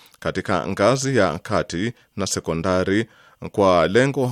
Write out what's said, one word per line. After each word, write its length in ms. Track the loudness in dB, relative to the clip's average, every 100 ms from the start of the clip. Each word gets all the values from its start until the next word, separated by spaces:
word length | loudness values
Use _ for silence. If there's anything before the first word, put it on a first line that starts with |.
| _ _
katika 480 | -6 -4 -2 -2 -2
ngazi 500 | 2 2 2 0 0
ya 220 | 0 -2
kati 540 | -4 -2 -2 -4 -6 -8 _ -8
na 120 | -6
sekondari 800 | -4 -4 -4 0 0 2 0 -2 _ _ _ -6
kwa 360 | 2 4 4 4
lengo 440 | 2 2 0 -4